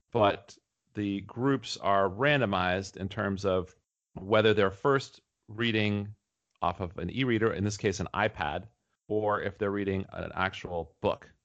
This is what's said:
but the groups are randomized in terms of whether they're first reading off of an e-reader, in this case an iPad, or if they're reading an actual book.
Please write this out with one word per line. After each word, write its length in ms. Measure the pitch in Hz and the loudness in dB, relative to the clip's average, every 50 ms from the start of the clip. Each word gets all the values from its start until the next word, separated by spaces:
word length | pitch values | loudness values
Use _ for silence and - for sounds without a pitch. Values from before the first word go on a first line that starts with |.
| _ _ | _ _
but 440 | - - 104 101 87 - - - - - _ _ _ _ _ _ _ | 2 4 4 4 4 0 -6 -16 -20 -20 _ _ _ _ _ _ _
the 260 | 104 104 101 98 98 | -4 -2 -2 -2 -4
groups 560 | 98 104 - 117 123 139 139 131 - - - - | -6 -8 -6 -2 0 0 0 0 -4 -8 -10 -4
are 300 | - 95 98 98 98 95 | 0 0 2 2 2 2
randomized 840 | 92 104 135 147 147 139 120 98 101 90 90 92 90 95 98 - - | 0 0 2 2 4 2 2 2 2 0 2 2 0 0 -2 -6 -8
in 120 | - 95 95 | -8 -8 -6
terms 360 | - 110 101 98 98 95 101 | -4 -4 -2 -2 -2 -2 0
of 300 | 98 92 92 90 - - _ _ _ _ _ _ _ _ - | 2 2 2 0 -4 -10 _ _ _ _ _ _ _ _ -12
whether 320 | 95 98 110 110 107 110 | -2 2 4 6 6 6
they're 200 | 104 107 98 95 | 6 6 4 2
first 480 | 95 - - 143 135 139 135 - - - _ _ _ _ _ | 2 0 2 2 2 2 0 -4 -12 -20 _ _ _ _ _
reading 640 | - 104 107 117 117 107 107 107 104 104 104 101 104 107 - _ _ _ _ _ _ _ _ | -14 -6 -4 -2 0 2 2 2 2 0 0 -2 -6 -10 -16 _ _ _ _ _ _ _ _
off 200 | - 87 90 - | -2 -2 -2 -2
of 180 | 95 87 - - | -6 -8 -6 -6
an 100 | 82 87 | -6 -6
e-reader, 420 | - 120 135 127 117 107 113 110 | -2 -2 0 2 2 2 2 2
in 100 | - 90 | 2 0
this 140 | 101 104 104 | -2 -2 -2
case 240 | - - 104 90 - | 0 0 0 0 0
an 80 | 90 - | -4 -4
iPad, 520 | - 98 107 107 - - 82 73 78 90 - - _ _ _ _ _ _ _ | 0 0 0 0 0 -2 -4 -4 -4 -6 -8 -10 _ _ _ _ _ _ _
or 340 | - 104 107 107 104 104 95 | -4 -2 0 0 0 0 0
if 160 | 76 101 98 | -2 -6 -4
they're 140 | - 107 101 | -2 -2 -2
reading 340 | 98 101 98 98 95 95 95 - | -2 -2 0 0 0 -2 -4 -6
an 200 | - 87 87 82 80 | -8 -10 -10 -8 -2
actual 580 | 85 92 110 - - - 92 87 82 80 - - _ | -2 -2 -2 -2 -6 -10 -8 -6 -6 -6 -8 -10 _
book. 300 | - 98 - - - - - _ | -2 -2 -2 -2 -8 -18 -20 _